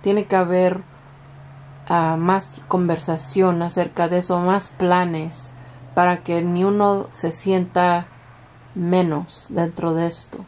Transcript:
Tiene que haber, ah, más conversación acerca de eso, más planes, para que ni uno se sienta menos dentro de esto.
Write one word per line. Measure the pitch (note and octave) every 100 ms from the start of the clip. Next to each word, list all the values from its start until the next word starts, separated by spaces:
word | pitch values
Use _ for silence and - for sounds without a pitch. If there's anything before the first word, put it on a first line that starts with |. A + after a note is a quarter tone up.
Tiene | G3 G#3 G3+
que | G3
haber, | F3+ F3+ F3+ F#3 - - - - - - - - - - -
ah, | E3+ D#3+ D#3+
más | E3+ F#3+ F#3+ - -
conversación | F#3 F3+ D#3+ E3+ D#3+ - F#3+ F#3+ F3
acerca | E3+ F3+ F3 - E3+
de | F3+
eso, | F3+ F3+
más | F3+ G3 -
planes, | - F3+ F3+ F3+ D#3+ D#3+ - - - - - -
para | - F3+ F3
que | - E3+
ni | F3 F3
uno | F#3+ G3+ G3+ G3 -
se | - E3
sienta | D#3+ G3 F#3+ F3+ F#3 F3+ F3 F3 - - - - - -
menos | - F3 F3+ F3 D3+ E3+ - -
dentro | - E3+ E3 E3+
de | D#3+ E3+
esto. | E3 - -